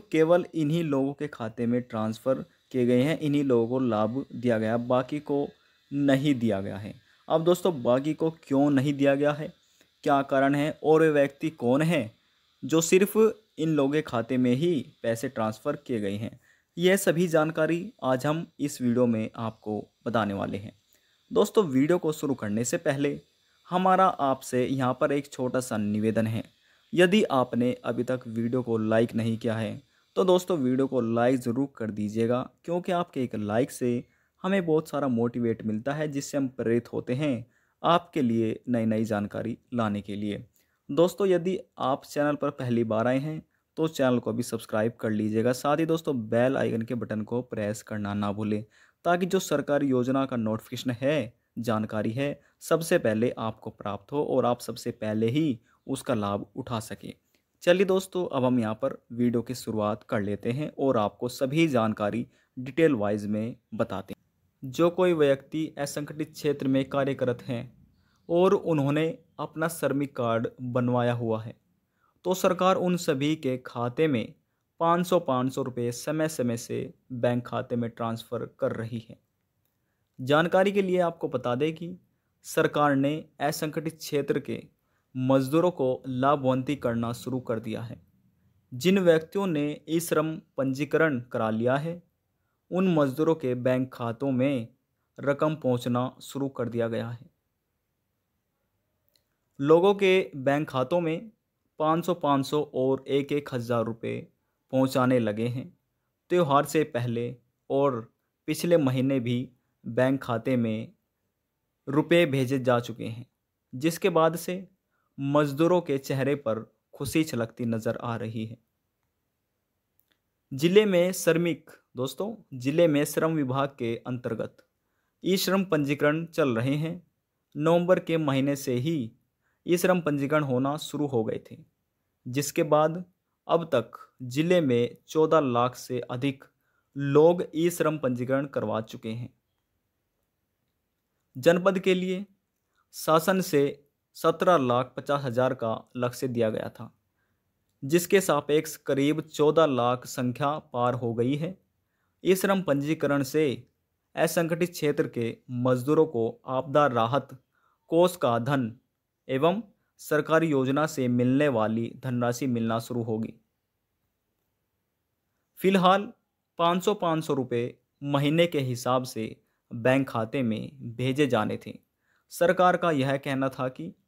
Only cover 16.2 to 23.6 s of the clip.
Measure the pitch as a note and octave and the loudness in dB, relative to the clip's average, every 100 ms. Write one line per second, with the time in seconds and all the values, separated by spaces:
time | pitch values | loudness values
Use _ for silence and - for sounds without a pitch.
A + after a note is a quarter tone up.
16.2 | A2+ - _ _ _ - F3+ G3 G3 D#3 | -8 -12 _ _ _ 0 2 4 2 2
17.2 | F3+ D#3+ D#3 D#3+ D#3 E3+ G#3 - C3 C3 | 4 2 2 0 0 0 -6 -6 -2 0
18.2 | D3 D#3+ E3+ - C#3+ - B2 A#2 B2 A2 | 0 -2 -6 -6 -6 -2 0 2 2 0
19.2 | A2 - A2+ - G#2 G#2+ - _ B2 A2+ | -4 -6 -8 -8 -8 -8 -8 _ -2 0
20.2 | G2+ G2 G2+ G#2 - - _ _ _ _ | 0 -2 -6 -6 -12 -18 _ _ _ _
21.2 | - - G#3 A3+ F3 C3 D3 F3 D#3 D#3 | -4 0 2 2 2 2 4 2 0 -2
22.2 | C#3+ B2+ G#2+ G#2+ B2 E3+ - C#3 C#3+ D3 | -4 -4 -2 -2 -2 -2 -2 0 -2 -4
23.2 | - _ _ _ | -12 _ _ _